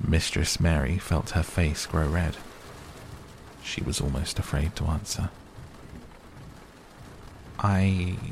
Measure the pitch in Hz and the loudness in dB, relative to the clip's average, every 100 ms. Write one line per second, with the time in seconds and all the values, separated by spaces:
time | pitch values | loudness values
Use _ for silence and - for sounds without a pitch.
0 | - 82 - - 85 - 87 78 71 92 | 2 4 4 2 2 4 4 4 4 0
1 | - 82 - - - - 82 73 - 82 | 2 0 2 2 2 2 2 2 0 2
2 | 76 82 82 - - - - - - - | 2 2 0 -2 -8 -16 -16 -16 -16 -16
3 | - - - - - - - - - 71 | -16 -16 -16 -18 -18 -14 -8 -4 -2 0
4 | 71 65 82 - - 73 76 - 82 78 | 0 0 -2 -2 0 2 0 0 0 0
5 | - - 90 - - - - - - - | -2 -2 -4 -4 -16 -16 -16 -16 -16 -16
6 | - - - - - - - - - - | -16 -18 -20 -18 -16 -16 -20 -20 -20 -18
7 | - - - - - - 101 98 95 95 | -18 -16 -16 -16 -16 -2 4 6 6 4
8 | 90 90 - | 2 -2 -6